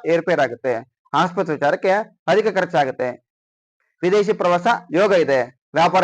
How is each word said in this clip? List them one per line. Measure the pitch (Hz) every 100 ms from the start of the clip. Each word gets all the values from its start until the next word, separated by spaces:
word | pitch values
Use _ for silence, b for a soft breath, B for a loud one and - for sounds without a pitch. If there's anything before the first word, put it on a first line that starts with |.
| 156
ಏರ್ಪೇರ್ | 165 165 160
ಆಗುತ್ತೆ. | 131 117 131 117 123 _ _ 143
ಆಸ್ಪತ್ರೆ | 180 180 180 -
ವಿಚಾರಕ್ಕೆ | 147 185 196 196 226 _ -
ಅಧಿಕ | 190 214 190
ಖರ್ಚಾಗುತ್ತೆ. | 175 170 135 - 127 120 _ _ _ _ _ _ _ _
ವಿದೇಶಿ | 180 208 196 190
ಪ್ರವಾಸ | 185 175 226 220 - 165
ಯೋಗ | 202 190
ಇದೆ. | 143 135 120 - _ 147
ವ್ಯಾಪಾರ | 170 180